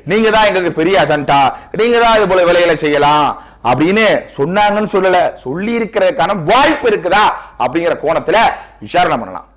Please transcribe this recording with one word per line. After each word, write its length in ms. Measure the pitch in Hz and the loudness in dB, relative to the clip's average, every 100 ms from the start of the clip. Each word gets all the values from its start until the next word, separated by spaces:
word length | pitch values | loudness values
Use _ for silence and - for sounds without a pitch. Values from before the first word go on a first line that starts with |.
| 147 | -4
"நீங்க 240 | 208 220 | 0 2
தான் 160 | 214 208 | 2 2
எங்களுக்கு 280 | 185 175 | 0 -2
பெரிய 280 | 156 165 190 | -2 0 0
அஜெண்டா, 520 | 147 151 143 139 127 - - | 0 -2 0 2 2 -2 -8
நீங்க 280 | 185 233 233 | -4 0 2
தான் 160 | 233 220 | 4 2
இது 100 | 190 | 2
போல 160 | 185 170 | 2 2
வேலைகளை 300 | 175 170 156 | 2 2 0
செய்யலாம்" 680 | 156 147 147 151 135 101 - - | 0 2 2 2 0 -4 -14 -6
அப்படின்னு 600 | 117 127 160 208 214 139 - - | -2 0 0 2 2 0 -4 -6
சொன்னாங்கன்னு 500 | 147 202 208 208 214 | -2 0 0 0 -2
சொல்லல, 420 | 196 185 180 147 | 0 2 2 0
சொல்லி 440 | - 127 165 214 233 | -4 -10 -8 -4 -4
இருக்கிறதுக்கான 680 | 220 208 185 151 170 202 | -4 -2 -2 0 -2 -2
வாய்ப்பு 460 | 156 240 302 302 233 | 0 2 2 0 0
இருக்குதா 440 | 190 170 196 190 - - - | -2 0 2 2 -2 -10 -6
அப்படிங்கிற 380 | 123 170 170 - | -4 -2 -2 -2
கோணத்துல 340 | 151 156 151 202 220 - - - | -2 -2 0 2 0 -2 -12 -20
விசாரணை 380 | 104 170 175 127 | -4 -2 0 -2
பண்ணலாம். 300 | 98 90 - | -6 -14 -16